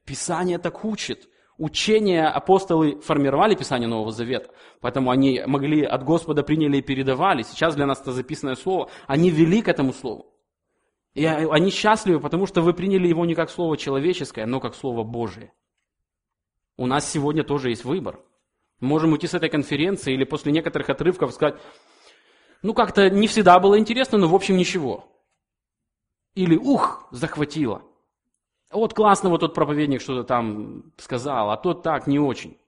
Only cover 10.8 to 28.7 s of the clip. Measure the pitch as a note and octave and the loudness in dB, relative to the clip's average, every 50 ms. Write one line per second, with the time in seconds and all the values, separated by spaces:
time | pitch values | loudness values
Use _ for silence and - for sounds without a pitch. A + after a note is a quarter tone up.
10.8 | _ _ _ _ _ _ _ C3 D3+ D#3+ D#3 D3 D#3+ D#3+ D#3 D3+ F3 G3 - - | _ _ _ _ _ _ _ -2 0 0 0 0 0 2 2 2 2 2 0 0
11.8 | - G#3+ A3 G#3+ - G3 E3+ D3 C#3+ C#3+ D3 E3+ G3 F#3 - F3+ E3 F3 E3 E3+ | 2 2 2 2 2 2 2 2 0 -2 -2 -2 -2 0 0 2 2 2 2 0
12.8 | F3 G3 G3 F#3 F3+ F3 E3 D#3+ E3+ E3+ D#3+ E3 D#3+ D#3+ - - F3 E3 D3+ - | -2 0 0 2 2 2 2 2 0 0 0 -2 -4 -4 -4 -4 -2 -2 -2 -2
13.8 | - C#3+ C3+ C3+ C#3+ F3+ F3+ - C#3+ - - A2 A2 A2+ B2+ C3+ - A#2 - - | -4 -4 -2 0 0 0 -2 -2 -6 -8 -8 -8 -6 -4 -4 -4 -4 -8 -10 -8
14.8 | - C3+ A#2+ A#2 A2 A2 A#2+ A#2 A#2 G#2 F2+ G#2+ G#2+ - _ _ _ _ _ _ | -8 -6 -4 -4 -6 -6 -6 -6 -6 -6 -8 -12 -18 -20 _ _ _ _ _ _
15.8 | _ _ _ _ _ _ _ _ _ _ _ _ _ _ _ _ _ _ _ - | _ _ _ _ _ _ _ _ _ _ _ _ _ _ _ _ _ _ _ -6
16.8 | B2+ B2+ C#3 D3 D3 - - D#3 C#3 D3 D3+ D#3 C#3+ - C#3 C#3+ B2+ B2 A#2 A2 | -4 -2 -2 -2 -2 -2 -4 -2 -2 0 0 -2 -2 -2 -4 -4 -2 -4 -4 -4
17.8 | - B2 - - - F#2 - - _ _ _ _ _ _ _ _ _ _ _ _ | -4 -6 -6 -4 -6 -8 -12 -14 _ _ _ _ _ _ _ _ _ _ _ _
18.8 | A#2+ C3 D3 D#3+ D#3 E3 D#3+ - F3 D#3+ - E3+ D#3+ D3+ - D3+ C3+ - D3+ C#3 | -4 -2 0 2 2 2 2 0 -2 -4 -4 -4 -4 -2 -2 -2 -2 -2 -2 -2
19.8 | D#3 F#3+ G3+ - - C#3+ C3 C3 C3 - D3+ D3 - D3 D3 E3 D#3 E3+ - D3 | -2 -2 -2 -4 -4 -4 -2 -2 -2 -2 -4 -4 -2 0 0 0 0 -2 -4 -4
20.8 | C3+ - F#3 - D3 E3+ F3+ - D#3 B2+ - - - - - - - - - _ | -4 -4 -4 0 0 -2 0 0 -2 -4 0 0 0 0 0 -4 -12 -20 -20 _
21.8 | _ _ _ _ _ - _ _ _ _ _ _ _ _ _ _ - G3+ G#3+ - | _ _ _ _ _ -20 _ _ _ _ _ _ _ _ _ _ -6 -2 0 0
22.8 | C4 G3 - G3+ G3 F#3+ F#3+ G3 A3 G#3+ - A3 G3+ F#3 F3 F#3 F#3 G3 G3+ G#3+ | 0 2 4 4 4 6 6 4 2 2 2 4 8 8 8 8 8 6 6 6
23.8 | G#3+ G#3 A3+ B3+ C4 - A3+ G#3 F#3 D#3+ E3+ F#3+ - - F#3+ F3+ F3+ - - F#3 | 4 2 0 -2 -2 0 2 2 4 4 4 2 2 2 2 2 2 0 -2 -4
24.8 | D3 B2 G2 - - _ _ _ _ _ _ _ _ _ _ _ _ _ _ _ | -4 -4 -6 -8 -12 _ _ _ _ _ _ _ _ _ _ _ _ _ _ _
25.8 | _ _ _ _ _ _ _ _ _ _ _ F#3+ F#3 E3+ E3 - C4 C#4 C#4 F#3+ | _ _ _ _ _ _ _ _ _ _ _ -2 2 4 4 4 4 2 2 2
26.8 | - - - - - - C3 B2 E3 D3+ - D3 D3+ D3 - D#3+ D3 A2+ G2 - | 2 0 -2 -6 -14 -18 -10 -8 -8 -6 -4 -4 -4 -4 -2 -2 -2 -2 -2 -6
27.8 | - - _ _ _ _ _ _ _ _ _ _ _ _ _ _ _ _ | -10 -18 _ _ _ _ _ _ _ _ _ _ _ _ _ _ _ _